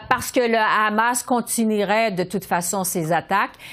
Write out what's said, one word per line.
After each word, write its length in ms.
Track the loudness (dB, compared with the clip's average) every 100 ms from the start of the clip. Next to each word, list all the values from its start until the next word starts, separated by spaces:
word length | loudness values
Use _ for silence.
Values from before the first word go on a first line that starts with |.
| 0
parce 220 | -2 0
que 80 | 0
le 180 | 2 2
Hamas 680 | 4 2 2 2 0 0
continuerait 880 | 0 -2 0 -2 0 0 2 2 0
de 120 | 0
toute 220 | -4 -4 -2
façon 400 | -2 -2 -4 -2
ses 260 | -2 0
attaques. 440 | 0 0 0 -2 -6 -20